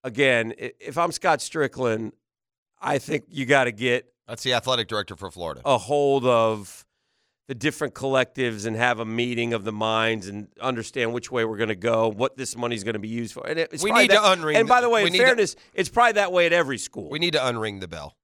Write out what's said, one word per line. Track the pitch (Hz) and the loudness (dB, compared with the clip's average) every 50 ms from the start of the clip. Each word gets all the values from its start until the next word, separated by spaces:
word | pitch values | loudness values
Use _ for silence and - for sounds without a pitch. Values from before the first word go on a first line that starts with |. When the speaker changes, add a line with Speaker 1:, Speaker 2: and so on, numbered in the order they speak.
Speaker 1:
Again, | - 131 107 127 139 131 123 117 113 113 - - | -10 -6 0 2 2 4 4 2 0 -2 -6 -10
i-, | - 120 - _ | -10 -12 -12 _
if | - - 131 160 | -14 -8 -2 -2
I'm | 170 170 | -2 -2
Scott | - - - 180 156 135 | -2 -2 0 0 0 0
Strickland, | - - - 160 143 127 - 143 131 117 110 110 113 107 _ _ _ _ _ _ _ _ _ _ _ _ _ _ | -2 -8 -2 -2 -2 -2 -2 -2 -2 -2 -2 -2 -6 -10 _ _ _ _ _ _ _ _ _ _ _ _ _ _
I | 196 - 143 135 | -4 -2 -2 -2
think | - 151 156 131 - _ | -2 -2 -4 -4 -4 _
you | - 139 135 | -8 -8 0
gotta | 117 143 139 127 123 | 2 4 4 4 0
get | 110 104 123 123 120 127 - _ _ _ _ | -2 -2 0 0 0 0 -2 _ _ _ _
Speaker 2:
That's | - 117 - | -16 -14 -6
the | - 131 123 | -2 0 0
athletic | 117 - 131 127 120 110 - | 0 0 0 -2 -2 -2 -4
director | 117 104 98 - 101 | -4 -6 -6 -6 -12
for | 78 98 90 | -12 -14 -14
Florida. | - 90 87 80 73 65 - | -10 -8 -8 -8 -8 -4 0
Speaker 1:
a | 143 135 113 | 2 2 2
hold | 98 113 147 147 143 139 139 139 120 | 2 0 0 2 2 2 2 2 2
of | 127 123 117 113 110 110 104 98 - - - - _ _ _ _ _ _ _ _ _ _ _ _ - | 4 4 4 4 2 0 -2 -8 -16 -20 -20 -20 _ _ _ _ _ _ _ _ _ _ _ _ -14
the | 135 | -10
different | 113 135 151 - - 156 123 _ | -2 -2 -2 -2 -2 -8 -8 _
collectives | - 135 135 135 131 123 - _ 131 127 120 110 104 101 | -6 -4 0 2 2 0 0 _ -4 -2 -2 -2 -4 -6
and | 117 110 | -6 -2
have | 110 120 123 120 107 | 0 2 2 2 0
a | 117 | -4
meeting | 110 110 117 120 123 120 117 117 117 | -6 -2 -2 -2 -2 -2 -2 -2 -2
of | 117 110 95 | -2 -4 -4
the | 110 | -6
minds | 107 107 110 110 110 113 113 113 113 107 92 98 | -4 -2 -2 0 2 2 2 0 0 -2 -6 -10
and | 101 104 104 - _ - | -12 -12 -12 -14 _ -6
understand | 117 131 127 117 110 - - 135 117 113 | -6 -4 -4 -4 -8 -8 -4 -4 -2 -2
which | 117 123 - - | -2 -6 -8 -4
way | 131 120 113 | -2 -2 0
we're | 110 110 | -2 0
gonna | 101 117 107 107 | -2 -2 -2 -2
go, | 90 98 117 117 113 113 113 | -2 0 0 2 2 2 0
what | 104 98 127 135 - | 0 0 -2 -2 -2
this | 131 127 - - | -6 -10 -10 -6
money's | 117 120 120 120 107 98 | -6 -4 -4 -4 -4 -4
gonna | 113 110 104 | -6 -6 -6
be | 101 110 | -6 -8
used | 113 117 117 110 - | -6 -6 -8 -8 -10
for. | - - | -12 -8
And | - 156 165 | -6 -4 -4
it, | 165 - | -4 -4
it's | - 143 | -4 -4
Speaker 2:
We | 175 214 | -2 2
Speaker 1:
probably | 226 233 247 | 4 4 6
Speaker 2:
need | 220 202 | 6 6
to | 214 | 6
Speaker 1:
that, | 214 196 185 175 | 6 4 4 4
Speaker 2:
unring | 160 156 151 | 0 2 4
Speaker 1:
and | 220 226 - | 4 6 6
by | 247 247 | 4 4
Speaker 2:
the, | 247 | 4
Speaker 1:
the | 240 | 4
way, | 233 220 | 2 2
Speaker 2:
we | 202 175 | 2 2
Speaker 1:
in | |
Speaker 2:
need | 180 226 | 4 4
to | 247 | 4
Speaker 1:
fairness, | 262 254 226 202 - - - - _ _ | 4 4 4 0 -2 -2 -12 -20 _ _
it's | - 185 - | -4 -4 0
probably | - 233 240 233 | 2 4 4 4
that | 214 208 202 180 | 4 2 0 2
way | 180 180 175 | 4 4 4
at | 165 | 6
every | 165 175 160 135 131 110 | 4 2 2 0 -2 -6
school. | - - _ - 170 151 | -8 -10 _ -12 -10 -8
Speaker 2:
We | 143 156 | -4 -2
need | 170 175 | -2 0
to | 151 147 | 2 2
unring | 131 127 120 113 110 107 101 98 | 0 0 0 -2 -4 -4 -6 -8
the | 95 82 | -10 -10
bell. | 82 80 73 73 _ _ | -10 -12 -12 -14 _ _